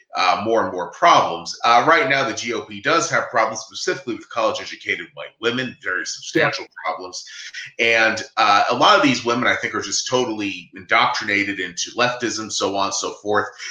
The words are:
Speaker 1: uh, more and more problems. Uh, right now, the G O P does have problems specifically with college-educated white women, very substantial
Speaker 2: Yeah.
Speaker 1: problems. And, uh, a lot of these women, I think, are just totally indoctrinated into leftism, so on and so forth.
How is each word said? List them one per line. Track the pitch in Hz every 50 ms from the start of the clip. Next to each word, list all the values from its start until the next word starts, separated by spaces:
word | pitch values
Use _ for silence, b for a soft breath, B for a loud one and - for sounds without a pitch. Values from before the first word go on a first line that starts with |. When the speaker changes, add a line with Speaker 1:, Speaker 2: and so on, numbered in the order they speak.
| b _ -
Speaker 1:
uh, | - 92 90 87 92 101
more | 113 113 107 95
and | 92
more | 92 90 87 -
problems. | - - 175 170 156 143 - 90 85 82 - - - - -
Uh, | 117 117 120 135
right | 151 165 165 143 135
now, | 139 139 131
the | 117 101
G | - 117 117 113
O | 104
P | - - 107 101
does | - 143 160 165 147 -
have | 131 117 110 -
problems | - 117 110 104 113 -
specifically | - - - - - 185 180 - - 120 107
with | - - -
college-educated | - 120 110 107 95 - 95 85 85 - - 104 92 85 87 78 _
white | 71 76 - - _
women, | 110 117 120 127 131 117 - - -
very | 98 92 90 -
substantial | - - - - - - - 110 110 - - -
Speaker 2:
Yeah. | - _ - -
Speaker 1:
problems. | - - 90 92 92 - - B B B B B B B B B B B -
And, | 117 117 117 113 113 113 107 107 - - _
uh, | - 110 104 101 104 104 107
a | 120
lot | 123 151 190 208
of | - -
these | 139 123 120 117
women, | 117 117 123 123
I | 104 95
think, | - - 113 -
are | 104
just | 101 101 92 - -
totally | - 127 127 123 104 107 107 101 98 90 87 87 - -
indoctrinated | 95 98 - 110 113 123 120 113 - - 104 101 101 101 101 98 95
into | 90 87 87 - - - -
leftism, | 107 120 120 120 - 120 110 101 107 110 107
so | - - 104 95 98
on | 98 98
and | 98 95
so | - 98 92 -
forth. | - - 104 104 104 101 - B B B B